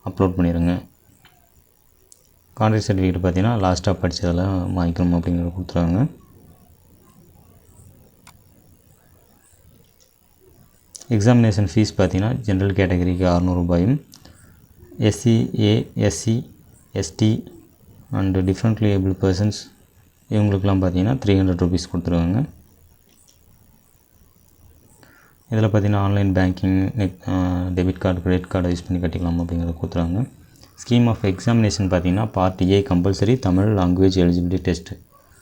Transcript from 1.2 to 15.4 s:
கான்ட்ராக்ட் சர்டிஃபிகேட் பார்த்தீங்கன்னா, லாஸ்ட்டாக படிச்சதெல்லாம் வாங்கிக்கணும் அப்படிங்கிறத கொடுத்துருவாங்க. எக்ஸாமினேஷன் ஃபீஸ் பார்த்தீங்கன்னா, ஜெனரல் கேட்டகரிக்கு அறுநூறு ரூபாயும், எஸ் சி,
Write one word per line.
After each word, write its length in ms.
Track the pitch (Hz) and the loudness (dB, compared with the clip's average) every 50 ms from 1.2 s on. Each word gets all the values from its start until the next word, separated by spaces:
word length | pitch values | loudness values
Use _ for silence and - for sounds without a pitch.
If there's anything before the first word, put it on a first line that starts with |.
| _ _ _ _ _ _ _ _ _ _ _ _ _ _ _ _ _ _ - _ _ _ _ _ _ _ _ | _ _ _ _ _ _ _ _ _ _ _ _ _ _ _ _ _ _ -20 _ _ _ _ _ _ _ _
கான்ட்ராக்ட் 320 | - 110 110 110 107 - - | -2 0 2 2 0 0 0
சர்டிஃபிகேட் 320 | 98 92 92 92 87 90 | 0 0 0 0 0 0
பார்த்தீங்கன்னா, 340 | 90 90 85 92 101 117 120 107 95 | -2 0 0 0 0 0 0 0 0
லாஸ்ட்டாக 320 | 92 90 - - 104 90 - | 0 0 0 0 -2 -2 0
படிச்சதெல்லாம் 540 | - 87 - - - 87 85 87 92 98 95 90 87 95 95 90 | -2 -4 -2 -2 -2 -2 0 0 0 0 -2 -2 -2 -2 -2 -2
வாங்கிக்கணும் 380 | 87 85 85 - 90 87 87 | -2 -2 0 0 0 0 0
அப்படிங்கிறத 360 | 85 85 90 87 87 87 85 | 0 0 -2 -2 -2 -2 -4
கொடுத்துருவாங்க. 480 | 87 92 90 - - 87 85 85 85 104 143 170 - - - _ - - - - - _ _ _ _ _ _ _ - _ _ _ _ - - _ _ - _ - _ - _ _ _ - - - - - - _ _ _ _ - - _ _ _ _ _ _ _ - _ _ _ _ _ _ _ _ _ _ _ _ _ _ _ _ _ _ _ _ _ _ _ _ _ _ _ _ _ _ _ _ _ _ _ _ - - _ _ _ _ _ - - - - | -6 -8 -10 -4 -2 -2 0 0 2 0 0 -2 -4 -12 -20 _ -20 -20 -20 -20 -20 _ _ _ _ _ _ _ -20 _ _ _ _ -20 -20 _ _ -20 _ -20 _ -20 _ _ _ -20 -20 -20 -20 -20 -20 _ _ _ _ -20 -20 _ _ _ _ _ _ _ -20 _ _ _ _ _ _ _ _ _ _ _ _ _ _ _ _ _ _ _ _ _ _ _ _ _ _ _ _ _ _ _ _ _ _ _ _ -20 -20 _ _ _ _ _ -20 -20 -6 -2
எக்ஸாமினேஷன் 600 | 120 104 101 120 120 120 113 110 95 104 104 95 - | -2 2 4 4 6 6 4 4 2 0 -2 0 2
ஃபீஸ் 200 | 110 107 - - - | 0 0 0 0 0
பார்த்தீங்கன்னா, 340 | 95 85 - 92 101 113 127 127 - | 0 0 0 0 -2 -2 -4 -4 -2
ஜெனரல் 340 | 107 95 92 98 98 92 95 | -2 -2 0 0 0 0 0
கேட்டகரிக்கு 440 | 95 90 92 87 90 90 90 90 92 | 0 2 2 0 0 0 0 0 2
அறுநூறு 340 | 87 87 87 90 90 87 90 | 2 2 2 2 0 0 0
ரூபாயும், 460 | 87 87 87 87 90 117 143 147 - _ - - - - - - - - - - - _ _ - - - - - | 0 0 2 2 2 2 0 -2 -4 _ -20 -20 -20 -20 -20 -20 -20 -20 -20 -20 -20 _ _ -20 -20 -18 -8 -2
எஸ் 220 | - 107 101 - | 0 0 0 2
சி, 300 | - 117 113 113 | 2 2 2 2